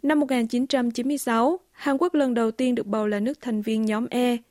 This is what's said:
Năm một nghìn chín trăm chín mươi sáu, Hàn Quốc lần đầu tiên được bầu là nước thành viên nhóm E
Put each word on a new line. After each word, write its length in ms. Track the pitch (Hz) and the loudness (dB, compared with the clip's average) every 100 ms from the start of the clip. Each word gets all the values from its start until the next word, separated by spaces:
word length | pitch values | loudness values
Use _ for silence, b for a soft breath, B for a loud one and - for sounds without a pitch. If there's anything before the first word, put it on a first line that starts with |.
Năm 160 | 277 302 | 2 2
một 100 | 277 | 2
nghìn 180 | 262 226 | 0 0
chín 200 | 240 269 | -2 0
trăm 240 | 269 240 | 0 0
chín 160 | 233 247 | -2 -2
mươi 100 | 285 | -2
sáu, 420 | - 226 247 359 _ | 0 2 2 0 _
Hàn 260 | - - 269 | -6 -2 0
Quốc 160 | 349 | 2
lần 200 | 311 262 | 2 2
đầu 180 | 233 226 | 2 0
tiên 240 | 226 254 240 | 0 0 0
được 120 | 208 | -2
bầu 200 | 214 214 | -2 0
là 120 | 208 | 0
nước 220 | 214 302 | -2 -4
thành 200 | 247 214 | -4 -4
viên 240 | 208 220 220 | -2 0 0
nhóm 220 | 214 247 | -2 -2
E 280 | 247 247 240 _ | 0 0 0 _